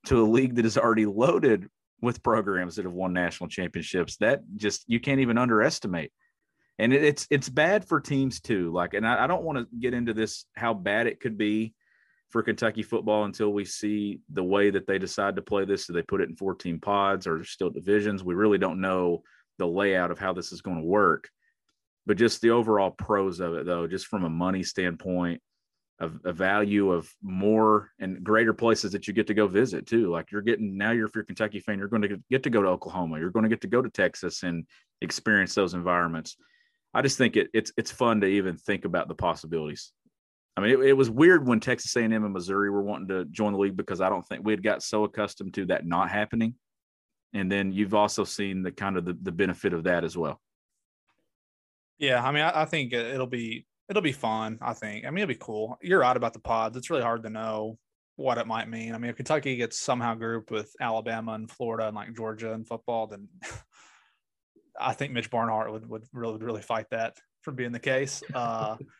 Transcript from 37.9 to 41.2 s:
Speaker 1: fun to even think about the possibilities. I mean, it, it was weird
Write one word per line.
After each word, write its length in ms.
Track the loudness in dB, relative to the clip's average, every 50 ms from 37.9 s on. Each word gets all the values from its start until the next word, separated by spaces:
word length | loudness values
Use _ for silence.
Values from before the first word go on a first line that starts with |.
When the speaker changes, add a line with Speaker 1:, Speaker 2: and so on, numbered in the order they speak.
Speaker 1:
fun 300 | -2 0 2 2 4 4
to 80 | 4 4
even 280 | 4 4 2 0 -4
think 280 | -6 -4 -4 -4 -2 -2
about 240 | -2 -2 -2 -2 -4
the 80 | -6
possibilities. 760 | -2 -2 -2 -2 -2 -6 -6 -6 -4 -4 -4 -8 -10 -14 -18 _ _ _ _ _ _ _ _ _ _ _ _ _
I 40 | 0
mean, 100 | 2 4
it, 100 | 4 6
it 120 | 6 6 6
was 180 | 6 4 2
weird 340 | 4 6